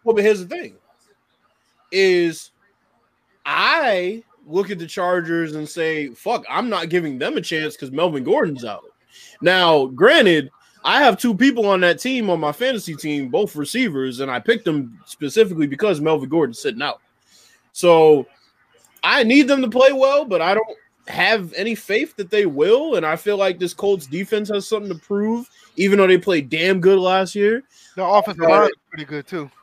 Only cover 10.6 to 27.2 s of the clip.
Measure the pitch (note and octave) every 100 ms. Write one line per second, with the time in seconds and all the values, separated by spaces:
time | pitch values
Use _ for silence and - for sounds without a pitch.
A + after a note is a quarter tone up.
10.6 | _ _ D3 A#3 C#4 G3 B3 F#3+ C4+ A#3+
11.6 | G3+ F#3+ F3+ E3 B3+ C4 G#3 E3 D3+ C#3+
12.6 | B3+ A#3 E3+ D3 D#3 D3 C3 D#3 G#3 D3+
13.6 | C#3+ A#3+ A#3+ C#3 C3 A#2+ C#3 B2 - A3+
14.6 | F3 D3+ B2 - - - C#3+ G#3+ G#3+ D#3+
15.6 | C#3+ C#3 G#3 D#3 D#3 D#3 C3 E3 C#3 A#2
16.6 | C#3+ A2+ C#3+ - _ _ _ _ _ _
17.6 | _ - F3 E3 D#3 D3+ - _ _ _
18.6 | _ _ _ _ E3 C4 A3+ C#4 C4 C#4
19.6 | B3+ A#3+ C4+ C4+ C4+ C#4+ C#4+ F3+ E3 G#3
20.6 | A3 - _ _ - C#3 F#3 A3+ F3 D#3+
21.6 | G#3+ A3+ - G#3+ D4+ - F3+ G#3+ G3 C#3
22.6 | E3 A#3+ D#4+ G#3+ D#3 E3 G#3 G3+ G3 F3+
23.6 | F3 - G3+ G3 C3 D#3+ G3 G#3+ G#3 G#3
24.6 | F#3+ G#3+ G#3 E3 - G3+ G#3+ A#3 B3 _
25.6 | _ - G3 G3+ F#3+ F3+ G3 E3+ C3 D#3+
26.6 | F3+ F#3+ F3+ G3 F#3 F#3+